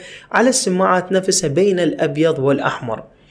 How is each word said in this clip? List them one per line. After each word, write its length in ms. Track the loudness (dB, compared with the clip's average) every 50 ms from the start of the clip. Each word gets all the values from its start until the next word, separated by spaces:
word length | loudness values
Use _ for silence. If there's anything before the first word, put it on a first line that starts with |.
| -14 -20 -20 -20 -8 -2
على 180 | 0 2 2 2
السماعات 640 | 2 0 0 -2 0 2 2 2 2 2 0 0
نفسها 360 | -2 0 0 0 -2 0 -2
بين 320 | 0 0 2 2 2 2 0
الأبيض 600 | 0 -2 0 -2 -2 -2 0 0 0 0 0 0
والأحمر. 640 | 0 0 2 2 0 -2 -4 -4 -6 -8 -8 -8 -10 -16 _ _ _ _